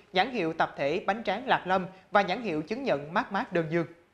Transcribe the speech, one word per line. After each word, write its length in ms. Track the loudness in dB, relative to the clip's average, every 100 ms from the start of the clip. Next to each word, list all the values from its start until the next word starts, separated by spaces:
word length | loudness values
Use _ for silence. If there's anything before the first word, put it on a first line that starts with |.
| -4
nhãn 180 | 0 0
hiệu 220 | 0 -2
tập 220 | 0 0 0
thể 260 | 0 0 0
bánh 160 | -2
tráng 240 | -2 -2 2
Lạc 180 | 2 2
Lâm 200 | 0 0 -10 2
và 120 | 2
nhãn 200 | 4 0
hiệu 200 | -2 -2
chứng 220 | -2 -4
nhận 300 | 0 -2 0
mát 180 | -2 -2
mát 200 | -2 -2
Đơn 140 | -2 0
Dương. 160 | 0 -2 -8 _